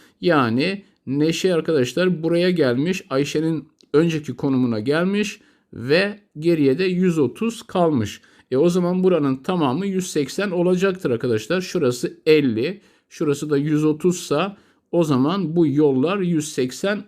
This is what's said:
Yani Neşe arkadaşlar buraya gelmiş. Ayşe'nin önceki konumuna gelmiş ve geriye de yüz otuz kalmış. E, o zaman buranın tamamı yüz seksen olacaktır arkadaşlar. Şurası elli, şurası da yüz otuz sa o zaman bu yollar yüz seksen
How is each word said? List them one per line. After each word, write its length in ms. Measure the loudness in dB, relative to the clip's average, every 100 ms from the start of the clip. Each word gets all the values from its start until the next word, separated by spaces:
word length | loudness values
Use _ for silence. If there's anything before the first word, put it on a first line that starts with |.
| _ -6
Yani 640 | 0 2 2 0 -2 -4 -10 _ -6
Neşe 460 | -2 0 0 0
arkadaşlar 680 | 0 0 0 0 0 0 0
buraya 280 | 0 0 2
gelmiş. 500 | 2 2 0 -2 -4 -4
Ayşe'nin 580 | -2 -2 -2 -2 -2 -6 _ _
önceki 420 | 2 2 0 -6 -4
konumuna 440 | -2 0 0 0
gelmiş 600 | -2 0 0 -2 -4 -8 _ _ _
ve 460 | -10 0 0 0 -4 _ -6
geriye 400 | 0 2 4 2
de 40 |
yüz 360 | 0 0 2 2
otuz 420 | 0 0 -4 -6
kalmış. 600 | -6 0 2 2 -2 -6 _ _ -4
E, 60 | 2
o 120 | 2
zaman 340 | 2 0 2
buranın 320 | 2 2 0 -2
tamamı 520 | -2 0 0 0 -2
yüz 240 | -4 -4
seksen 400 | -4 -4 -4 -4
olacaktır 600 | 0 0 2 0 -2 -2
arkadaşlar. 500 | -2 0 -2 -2 -4
Şurası 560 | -4 0 0 0 -4 -4 2
elli, 560 | 4 4 0 -2 -6 _ _ _
şurası 400 | -6 -2 -2 0
da 80 | -2
yüz 280 | 0 0 0
otuz 340 | 2 0 0
sa 380 | -2 -2 -2 -6 _ _ _
o 120 | -2
zaman 520 | 2 2 2 0 -2 0
bu 120 | 2
yollar 520 | 4 2 4 0 0
yüz 340 | 0 -2 -2
seksen 500 | -4 -4 -2 -4 -4